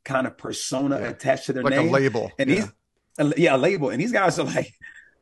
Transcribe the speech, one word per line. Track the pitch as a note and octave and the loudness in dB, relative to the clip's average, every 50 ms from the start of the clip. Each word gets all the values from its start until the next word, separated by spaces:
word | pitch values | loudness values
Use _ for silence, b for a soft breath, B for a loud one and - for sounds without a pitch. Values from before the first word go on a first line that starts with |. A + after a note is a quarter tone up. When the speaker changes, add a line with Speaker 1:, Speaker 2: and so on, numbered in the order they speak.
| - | -8
Speaker 1:
kind | - C3+ C3 B2+ A#2+ | -4 -2 -2 -2 -2
of | - - | -6 -8
persona | - A2+ A2 - - - C3+ C3 C#3 C#3 C#3 C3 | -10 -10 -8 -8 -6 -4 -4 -2 -2 -2 -2 -2
Speaker 2:
Yeah. | A2+ A#2 | -4 -6
Speaker 1:
attached | - - - C#3 C3+ C3+ - | -8 -6 -2 -2 -2 -2 -2
to | - - | -4 -4
their | C3 B2+ | -2 0
Speaker 2:
Like | C#3 C3+ | 0 2
a | C#3 D3+ | 2 2
Speaker 1:
name. | E3 | 2
Speaker 2:
label. | C3+ C3+ C3+ C3+ A2 A#2+ G#2+ G#2 - - | 4 2 2 2 0 -2 -4 -4 -4 -2
Speaker 1:
And | C#3 B2+ | 0 2
Speaker 2:
Yeah. | - | 2
Speaker 1:
these, | G3 A2 G#2 - _ _ _ _ _ _ _ _ - | 2 0 -2 -8 _ _ _ _ _ _ _ _ -2
a, | D3+ D3 D3+ - | 0 0 2 4
yeah, | E3+ D#3+ C#3 | 4 4 4
a | C3 | 4
label. | B2+ F3 G3+ F3+ C#3+ B2 | 4 2 2 2 0 -2
And | G2 A#2+ | -2 -2
these | E3+ A#3+ | -2 0
guys | B3 - G3 F3 - E3+ | 0 2 2 2 2 0
are, | D3+ | -2
like, | B2+ - - - - - _ B B B B B B B B | -4 -2 -4 -4 -4 -6 _ B B B B B B B B